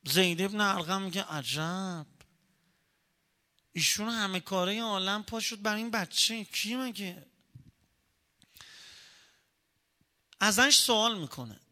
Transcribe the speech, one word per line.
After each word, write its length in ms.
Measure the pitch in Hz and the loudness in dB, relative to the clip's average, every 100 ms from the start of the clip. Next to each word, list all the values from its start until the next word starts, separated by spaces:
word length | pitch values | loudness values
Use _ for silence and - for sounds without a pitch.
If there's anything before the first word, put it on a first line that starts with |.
زید 380 | - 151 185 170 | 2 2 4 2
ابن 200 | 196 208 | -2 0
ارقم 400 | 208 196 160 190 | 0 0 -2 -4
میگه 220 | 190 180 | -2 -6
عجب، 800 | - 156 120 135 160 180 190 170 151 _ - _ _ _ _ _ _ _ _ _ _ _ _ _ _ | -6 -6 -4 -4 -2 -4 -6 -8 -12 _ -20 _ _ _ _ _ _ _ _ _ _ _ _ _ _
ایشون 380 | 180 139 - 214 | -2 0 2 0
همه 300 | 226 202 185 | -2 0 -2
کاره 420 | - 185 180 214 | -2 0 0 0
عالم 420 | 226 196 190 208 | -2 -2 0 -2
پا 160 | 208 226 | -4 -6
شد 220 | 220 226 | -4 -4
بر 140 | 208 214 | -2 -2
این 160 | 233 | -2
بچه 520 | 220 180 - - 226 | -2 -2 0 0 0
کی 320 | 202 - 208 247 | -6 -6 -4 -4
مگه؟ 500 | 262 196 196 180 - _ _ - - _ _ _ _ _ _ _ _ - - - - - - - - _ _ _ _ _ _ _ _ _ _ - | -4 -6 -8 -10 -16 _ _ -20 -20 _ _ _ _ _ _ _ _ -20 -20 -20 -20 -20 -20 -20 -20 _ _ _ _ _ _ _ _ _ _ 0
ازش 380 | 208 202 269 285 | 2 6 8 8
سوال 420 | - 226 220 214 | 6 4 4 0
می‌کنه 400 | 147 - 123 101 _ | -6 -8 -12 -14 _